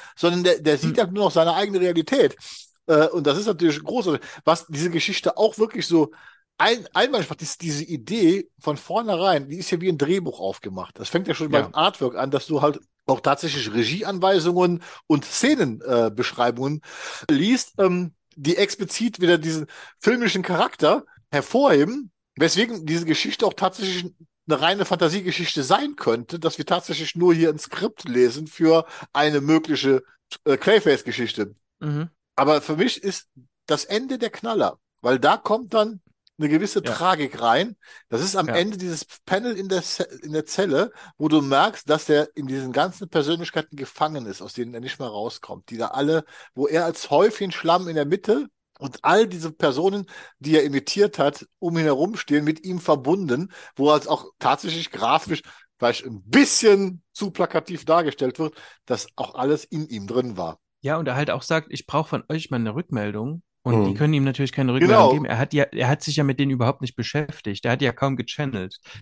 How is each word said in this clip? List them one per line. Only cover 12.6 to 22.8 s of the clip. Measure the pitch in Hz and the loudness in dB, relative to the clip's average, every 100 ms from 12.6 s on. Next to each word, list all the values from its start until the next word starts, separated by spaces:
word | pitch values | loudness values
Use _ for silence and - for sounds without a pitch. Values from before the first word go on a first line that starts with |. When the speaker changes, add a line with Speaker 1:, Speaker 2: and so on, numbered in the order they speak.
Speaker 1:
halt | 147 143 _ _ - | 0 -2 _ _ -2
auch | 131 | 0
tatsächlich | - 147 165 139 110 | 2 0 -2 -6 -4
Regieanweisungen | 110 113 175 202 190 190 196 160 175 180 175 - - - | -2 -2 -2 -4 0 2 4 2 2 2 0 -8 -10 0
und | 147 | 0
Szenenbeschreibungen, | - - 254 302 147 110 127 120 113 | 0 0 2 2 0 -4 0 2 2
äh, | |
Beschreibungen | 104 120 - 120 120 135 156 - - - - - | 0 -4 0 0 0 -4 -6 -10 -16 -14 -8 0
liest, | 139 196 247 - - | 2 2 0 -2 0
ähm, | 190 180 175 _ _ - | 2 2 -4 _ _ -6
die | 143 180 | -2 0
explizit | 202 - 190 - 226 202 | 0 -2 -6 -4 -4 0
wieder | 180 175 | 2 2
diesen | 160 160 147 - - - | 0 -4 -6 -14 -20 -4
filmischen | - 240 226 185 | 0 2 0 -2
Charakter | 180 175 247 - 151 285 - _ - | -2 0 0 2 4 4 0 _ -4
hervorheben, | 143 - 240 285 147 156 262 240 _ _ - | -4 0 2 6 6 4 -2 -10 _ _ 0
weswegen | 160 170 233 220 | 2 2 0 -2